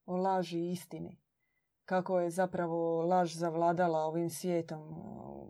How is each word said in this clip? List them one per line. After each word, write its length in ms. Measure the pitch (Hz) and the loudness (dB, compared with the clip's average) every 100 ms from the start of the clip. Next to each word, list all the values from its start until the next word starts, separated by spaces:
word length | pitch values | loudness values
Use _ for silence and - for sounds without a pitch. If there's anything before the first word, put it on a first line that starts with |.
o 120 | - 180 | -6 -2
laži 420 | 190 190 170 170 | 2 2 0 -2
i 120 | 175 | -2
istini. 500 | 180 - 160 170 180 _ _ _ _ _ _ | -4 -6 -10 -12 -14 _ _ _ _ _ _
Kako 360 | - 185 185 185 | -2 -2 2 2
je 100 | 175 | 2
zapravo 720 | 170 180 185 170 170 165 165 | 2 0 0 0 0 2 2
laž 320 | 170 185 175 | 4 4 2
zavladala 640 | 160 170 160 170 170 180 160 | 0 -2 2 4 4 4 4
ovim 320 | 156 160 170 | 2 0 -2
svijetom. 640 | 165 185 175 165 156 156 160 - - 123 143 117 | -2 0 0 -2 -6 -10 -12 -12 -12 -12 -14 -14